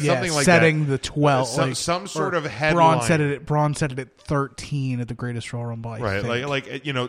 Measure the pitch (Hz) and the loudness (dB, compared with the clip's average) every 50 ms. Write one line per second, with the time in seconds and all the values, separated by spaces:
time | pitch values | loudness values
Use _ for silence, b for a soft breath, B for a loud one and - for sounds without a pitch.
0 | 147 147 170 - - 180 160 147 139 185 175 165 165 160 156 156 156 143 135 131 | 0 0 0 0 0 0 0 2 4 6 6 6 6 6 4 2 0 0 0 -2
1 | - - - 151 147 147 139 127 131 127 120 147 160 139 127 - - - 170 185 | -4 -4 -2 2 2 4 4 4 2 0 0 0 0 0 0 -4 -4 -2 -4 -4
2 | 196 190 - 160 156 143 - 170 147 151 - - 151 156 160 170 165 160 160 160 | -4 -6 -4 -4 -2 0 -2 -2 -2 -4 -6 -2 0 2 4 6 6 6 6 4
3 | - - 175 156 151 143 143 135 - - 147 147 151 151 143 - 160 143 131 131 | 4 2 2 2 2 0 -2 -4 -4 -2 0 2 2 2 0 0 -2 -4 -4 -6
4 | 131 - _ _ _ - 156 143 139 135 - - - - 147 143 135 131 127 120 | -10 -12 _ _ _ -2 -2 -2 -2 -2 -6 -14 -10 -6 -4 -2 -2 -2 -2 -2
5 | 123 113 123 117 - 123 120 120 110 - - 120 117 117 117 117 113 113 113 113 | -4 -6 -6 -8 -6 -6 -6 -6 -8 -8 -8 -8 -8 -6 -8 -8 -10 -10 -8 -6
6 | 120 107 95 98 107 120 117 120 131 143 143 135 131 - 123 139 - 147 139 127 | -4 -2 -2 -2 -2 -2 -4 -4 -4 -2 -4 -4 -6 -6 -12 -10 -8 -4 -4 -4
7 | 123 | -4